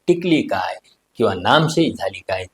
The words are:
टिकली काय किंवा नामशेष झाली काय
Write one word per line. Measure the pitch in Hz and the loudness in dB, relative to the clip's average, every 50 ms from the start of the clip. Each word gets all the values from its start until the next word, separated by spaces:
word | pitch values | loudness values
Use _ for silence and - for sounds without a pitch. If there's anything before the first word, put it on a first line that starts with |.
| - | 0
टिकली | - 175 175 175 180 156 143 - | 0 0 0 2 0 0 0 0
काय | - 101 92 92 90 92 - _ _ _ _ _ _ _ | -2 -4 -4 -4 -6 -8 -12 _ _ _ _ _ _ _
किंवा | - 117 104 95 | -2 -2 -2 0
नामशेष | 90 90 107 135 156 160 147 - 170 165 127 - - | 0 2 4 4 4 4 2 2 0 0 0 -2 -4
झाली | 98 95 98 - - - | -8 -8 -8 -10 -8 -6
काय | 95 92 92 90 | -6 -6 -6 -8